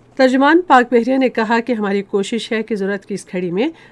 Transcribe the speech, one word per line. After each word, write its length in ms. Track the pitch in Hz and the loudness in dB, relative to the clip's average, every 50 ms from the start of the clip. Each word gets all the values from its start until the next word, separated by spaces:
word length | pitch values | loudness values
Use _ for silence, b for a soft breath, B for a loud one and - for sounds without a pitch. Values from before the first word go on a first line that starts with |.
| _ _ _ - | _ _ _ 0
तर्जुमान 420 | 262 254 254 262 277 294 320 349 | 2 2 4 2 4 4 4 2
पाक 300 | 359 - 285 247 247 240 | 4 4 4 4 4 4
बहरिया 260 | 247 233 233 254 262 | 2 0 2 0 0
ने 120 | 262 262 233 | 0 0 0
कहा 280 | 247 233 220 208 233 226 | 0 -2 -2 0 0 -2
कि 140 | 233 254 240 | -2 -2 -4
हमारी 280 | 214 208 196 202 202 196 | -4 -2 -2 -2 -4 -2
कोशिश 480 | - - 196 196 - 240 220 - - 226 | -2 -4 -4 -2 -2 -4 -6 -4 -4 -6
है 80 | 220 220 | -6 -4
कि 120 | - 226 | -4 -4
ज़रूरत 300 | 190 196 190 202 196 - | -4 -4 -4 -6 -6 -8
की 80 | - 202 | -10 -10
इस 140 | 180 - | -10 -10
घड़ी 240 | - - 180 185 175 | -8 -8 -6 -6 -4
में 200 | 170 196 254 330 B B B B | -2 -2 -2 -4 B B B B